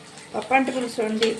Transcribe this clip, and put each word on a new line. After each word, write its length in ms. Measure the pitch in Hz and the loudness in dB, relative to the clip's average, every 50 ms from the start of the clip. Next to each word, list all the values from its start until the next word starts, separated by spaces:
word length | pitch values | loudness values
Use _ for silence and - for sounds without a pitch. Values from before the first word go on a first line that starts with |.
| - - - - - - - | -20 -20 -20 -20 -14 -8 -8
పప్పంటు 380 | 214 - - 254 269 262 262 254 | -6 0 2 4 4 4 2 -2
పులుసు 240 | 262 240 233 - 247 220 | -2 -4 -4 -2 -2 -2
వండి 260 | 214 220 220 226 220 - | 0 2 2 2 2 2